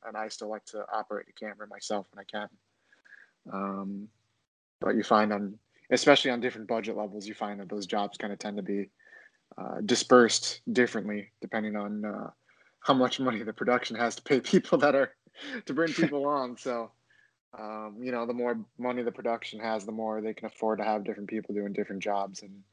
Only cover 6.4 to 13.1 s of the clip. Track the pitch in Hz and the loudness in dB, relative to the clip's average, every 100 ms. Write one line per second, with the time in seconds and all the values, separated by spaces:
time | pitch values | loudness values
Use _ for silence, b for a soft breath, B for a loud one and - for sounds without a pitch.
6.4 | 123 110 110 113 107 98 107 104 101 107 | -2 -4 -2 -2 -2 -4 -4 -6 -10 -6
7.4 | 107 101 95 104 95 107 101 - 110 101 | -6 -6 -6 -6 -2 -2 -2 -4 -6 -6
8.4 | 104 101 95 101 196 _ B B B B | -6 -4 -2 -2 -2 _ B B B B
9.4 | _ - 95 - 107 120 - 127 113 - | _ -12 -8 -4 0 2 8 10 10 6
10.4 | - - - 117 120 113 98 104 98 - | -2 -6 -2 2 4 2 -4 -6 -8 -14
11.4 | - 113 107 104 104 104 104 101 - - | -6 -4 -2 -4 -4 -6 -6 -6 -10 -14
12.4 | b b b b - 135 127 | b b b b 2 4 4